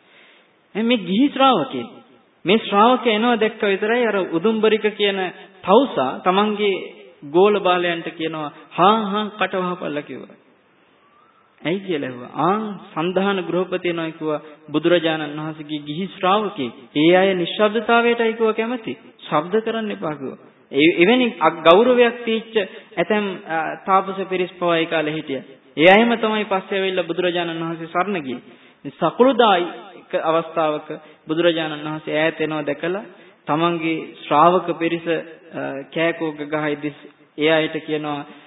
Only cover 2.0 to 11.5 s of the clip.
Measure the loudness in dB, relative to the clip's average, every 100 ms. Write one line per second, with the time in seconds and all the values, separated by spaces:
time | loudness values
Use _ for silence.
2 | _ _ _ _ 2 2 4 4 6 4
3 | 2 0 0 2 0 0 -2 0 0 0
4 | 0 0 -2 0 0 2 2 2 0 0
5 | -2 0 -6 -8 -20 -10 4 4 6 0
6 | -2 -2 0 2 0 0 0 -2 -6 -18
7 | -20 _ -2 4 4 4 0 0 0 -4
8 | -8 -8 -8 -6 -10 -12 -12 4 4 4
9 | 0 -4 -6 -4 -4 -2 -4 -6 -6 -8
10 | -8 -14 -16 -20 _ _ _ _ _ _
11 | _ _ _ _ _